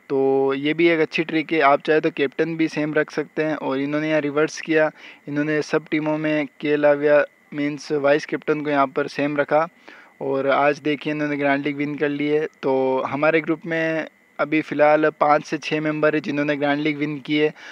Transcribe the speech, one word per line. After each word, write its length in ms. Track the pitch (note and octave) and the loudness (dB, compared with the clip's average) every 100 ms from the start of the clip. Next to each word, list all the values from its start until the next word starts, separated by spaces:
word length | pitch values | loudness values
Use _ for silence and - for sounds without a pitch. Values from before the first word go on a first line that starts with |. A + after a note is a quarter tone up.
| - | -4
तो 440 | C#3 C3+ C3+ C3+ | 0 2 2 2
ये 200 | C3+ C#3+ | 0 -2
भी 140 | D#3 E3+ | 2 2
एक 120 | E3 | 4
अच्छी 240 | D#3 - | 0 0
ट्रिक 280 | D#3+ D#3+ D3+ | -2 -2 -2
है, 60 | D#3+ | 2
आप 200 | C#3 C#3+ | 4 4
चाहे 200 | - D#3 | 4 2
तो 80 | D#3+ | 2
कैप्टन 440 | D#3 C#3 - D#3+ E3 | 0 -2 0 -4 0
भी 100 | D#3+ | -2
सेम 260 | D#3+ D3+ | -2 -2
रख 180 | D3+ D3+ | -2 -2
सकते 320 | - D3 - | -4 -6 -4
हैं। 120 | D#3 D3+ | -4 -4
और 220 | C#3+ C3+ | -4 -4
इन्होंने 300 | C#3+ D3+ D#3 | -2 -2 0
यहाँ 120 | D#3 | 0
रिवर्स 380 | D3 C#3+ D#3 - | 0 0 0 -2
किया, 280 | - D#3 D#3 - - - - | -2 2 2 -2 -18 -18 -8
इन्होंने 340 | D3 D3+ D3+ | -4 -2 -2
सब 240 | C#3+ D#3 D#3 | 0 -2 -2
टीमों 260 | D#3 D3+ D3+ | -2 -2 -2
में 300 | D#3 D3+ C#3+ - | -2 -2 -4 -6
केएल 240 | D3 D3 D3 | -2 2 4
आविया 380 | C#3+ D3 D3 C#3 _ _ | 4 4 4 2 _ _
मीन्स 380 | D3 C#3+ D3 - | -6 -6 -6 -4
वाइस 340 | D3+ C3+ D3+ - | 0 0 0 -4
कैप्टन 360 | D#3 - D3+ | -6 -2 -4
को 80 | D3 | -2
यहाँ 180 | C#3+ C3+ | 0 0
पर 200 | C#3+ C#3 | 0 -4
सेम 300 | - C#3+ D3 | -4 -4 -2
रखा 300 | C#3 D3+ E3 - - - - _ | 0 0 0 -6 -20 -20 -20 _
और 260 | C#3 C3+ C3+ | -4 -2 0
आज 320 | C3+ C#3+ D3 | 2 2 0
देखिए 340 | D3 D3 D3+ | -2 -4 -4
इन्होंने 240 | D3+ D3 C#3+ | -4 -4 -2
ग्रैंड 280 | C#3+ C#3 D3 | 0 0 -2
लीग 120 | C#3+ | -4
विन 180 | D3 C#3+ | -6 -2
कर 140 | D3 | -2
ली 180 | C#3+ D3 | -2 0
है। 200 | D3+ D#3 - | 0 -2 -4
तो 400 | C#3+ C3 C3 C3 C3 | 0 2 2 0 -2
हमारे 340 | C3+ D3+ D#3+ | 0 2 2
ग्रुप 240 | D3+ D#3 E3 | 0 -4 -4
में 420 | E3 D#3+ D#3+ D3+ - _ - | -4 -2 -4 -6 -14 _ -6
अभी 220 | D3 D#3 | -2 -2
फ़िलहाल 480 | - C#3+ D3 D3+ D#3 | -2 2 4 6 2
पाँच 320 | D3+ D3+ D3+ - | 2 4 4 2
से 120 | D#3 | -6
छः 240 | - D#3 | -4 -2
मेंबर 340 | D#3 D3+ D3+ D3+ | -2 0 0 0
हैं 60 | |
जिन्होंने 340 | C#3+ C#3+ D3 C#3+ | -2 -2 -2 0
ग्रैंड 240 | C#3+ C#3+ | 0 0
लीग 160 | D#3 D3 | 0 -2
विन 200 | D3 D3 | -4 -6
की 180 | B2+ D3+ | -2 0
है। 160 | D3+ - - | 0 -2 -14